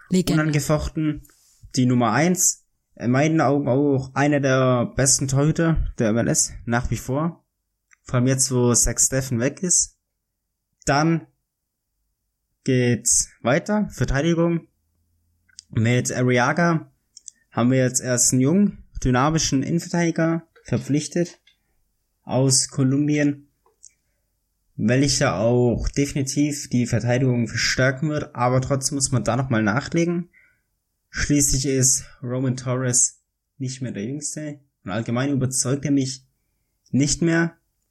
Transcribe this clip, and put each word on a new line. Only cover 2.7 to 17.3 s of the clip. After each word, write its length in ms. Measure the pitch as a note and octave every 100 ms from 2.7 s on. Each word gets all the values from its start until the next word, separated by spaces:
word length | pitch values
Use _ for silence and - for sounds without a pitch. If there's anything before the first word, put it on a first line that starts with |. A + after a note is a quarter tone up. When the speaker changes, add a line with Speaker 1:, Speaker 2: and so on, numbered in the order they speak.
| _ _ -
Speaker 2:
In 160 | A#2
meinen 280 | B2+ D#3 D#3+
Augen 280 | C3 C#3+ C#3+
auch 440 | B2+ D3 C3 C3
einer 260 | C3+ C#3+ C#3+
der 460 | C3+ C3 C3 B2 A#2 -
besten 320 | C3+ - C3+
Torhüter 640 | C3+ D3+ D#3 E3 D3+ - -
der 100 | A2+
M 100 | A#2
L 100 | -
S, 240 | D#3+ - -
nach 260 | - A#2+ A#2+
wie 60 | A2+
vor. 480 | - C3+ E3+ - _ _ _ _ _ _
Vor 140 | - B2
allem 100 | B2+
jetzt, 240 | C3 -
wo 240 | B2 A#2+
Zach 240 | A#2 - A#2
Steffen 420 | - C3+ C3 A2+
weg 220 | C3+ C#3+
ist. 360 | F3+ - - _ _ _ _ _ _ _ _ _
Dann 420 | - C#3+ D#3+ E3 - _ _ _ _ _ _ _ _ _ _ _ _ _
geht's 640 | - B2+ B2 A#2 - - - -
weiter. 480 | A2+ D#3 - G#3+ G3+
Verteidigung. 760 | - B2 C3 E3 E3 E3+ E3 - _ _ _ _ _ _ _ _ - -
Mit 400 | A2+ A2+ B2 -
Arriaga 800 | B2 B2 B2 B2+ D#3 E3+ D#3+ - _ _ - -